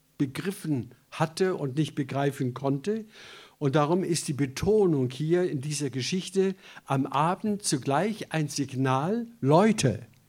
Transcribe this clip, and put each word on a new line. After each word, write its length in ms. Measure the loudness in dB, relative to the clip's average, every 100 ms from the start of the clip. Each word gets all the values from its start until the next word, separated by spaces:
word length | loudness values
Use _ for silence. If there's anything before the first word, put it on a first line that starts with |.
| _ -4
begriffen 760 | -4 -2 -6 -6 -4 -4 -4 -16 _
hatte 460 | -2 -2 2 -2 0
und 200 | -2 -2
nicht 200 | -2 -2
begreifen 580 | -4 -2 -2 0 -4
konnte. 520 | -2 -2 -2 -2 -4 -6 -18 -20 -20 -20 _
Und 160 | 2
darum 300 | 2 4 2
ist 240 | 0 -2 -2
die 60 |
Betonung 760 | -2 -2 0 2 4 4 2 0
hier 400 | -2 0 2 2
in 100 | -2
dieser 300 | -4 -4 -4
Geschichte 640 | -4 -2 -4 -2 0 0 -2 -14 -20
am 220 | -2 0 0
Abend 580 | 2 0 0 -2 -2
zugleich 640 | -2 -2 0 0 0 -4 -4
ein 160 | -2 -2
Signal, 800 | -2 -4 0 2 2 0 -2 -6 -2
Leute, 640 | 4 6 6 4 2 0 -8 _